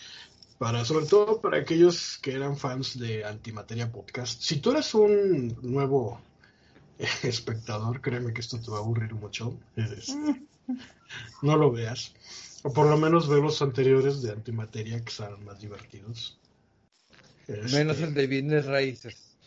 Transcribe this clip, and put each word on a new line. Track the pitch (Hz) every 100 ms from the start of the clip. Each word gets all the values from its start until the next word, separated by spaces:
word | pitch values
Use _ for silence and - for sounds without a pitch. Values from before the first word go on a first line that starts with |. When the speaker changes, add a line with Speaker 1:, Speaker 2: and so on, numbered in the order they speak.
| - - - _ - -
Speaker 1:
para, | 120 117
sobre | 117 156 151
todo | 202 208 220
para | - 151
aquellos | - 165 175 170 - -
que | -
eran | 131 139 143
fans | 135 127 131 127
de | 117 110
Antimateria | 104 107 117 107 - 117 117
Podcast. | 101 - 127 117 -
Si | - 147
tú | 233
eres | 294 -
un | 220 208 208 196 160 120 113
nuevo | 123 135 135 139 110 - - _ _ _ _ - _ -
<laughs> | - -
espectador, | 131 117 - 113 - 107 113 123
créeme | - 123 123
que | 113
esto | 117 120
te | 110
va | 107
a |
aburrir | 107 113 110
mucho. | 107 101 - 117 - - -
Es, | 110 101 - 285 302 - - _ - 247
Speaker 2:
<laughs> | - _ - - 113 -
Speaker 1:
no | 143 156
lo | 147
veas. | 117 113 123 - - - - - -
O | 143
por | 127 151
lo | 151
menos | 156 170 147
ve | 143
los | 151 -
anteriores | 139 117 131 131 135 139
de | 120
Antimateria, | 104 110 113 110 113 110 113
que | 113
estaban | - 104 101
más | 101 101
divertidos. | 104 98 - 98 104 117 - - _ _ _ _ _ _ _ _ - _ -
Speaker 3:
Menos | 104 113 139 151 151
Speaker 1:
Este, |
Speaker 3:
el | 160
de | 143 135
Bienes | 135 143 151 135
Raíces. | 139 135 123 120 - _ _